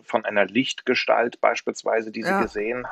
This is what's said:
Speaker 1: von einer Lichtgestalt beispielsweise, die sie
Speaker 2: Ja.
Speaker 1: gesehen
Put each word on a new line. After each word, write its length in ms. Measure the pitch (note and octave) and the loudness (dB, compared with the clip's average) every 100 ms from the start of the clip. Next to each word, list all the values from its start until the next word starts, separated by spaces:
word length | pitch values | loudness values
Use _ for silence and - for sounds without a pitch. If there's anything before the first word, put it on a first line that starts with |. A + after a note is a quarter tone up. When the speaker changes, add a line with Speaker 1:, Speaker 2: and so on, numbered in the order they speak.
Speaker 1:
von 200 | - A#2 | -2 -2
einer 220 | G#2+ G#2 F#2 | 0 2 2
Lichtgestalt 960 | G#2+ C3+ - - B2+ - A2 A#2 - | 2 -2 -2 -2 0 2 2 2 2
beispielsweise, 720 | G#2+ A2+ - A2+ G#2+ A2 A2 | 2 2 -2 -4 0 0 -2
die 100 | A2 | -4
sie 60 | A2+ | 0
Speaker 2:
Ja. 100 | G3 | 0
Speaker 1:
gesehen 440 | - G#2+ G#2+ B2 A#2+ | 0 -2 -4 -4 -4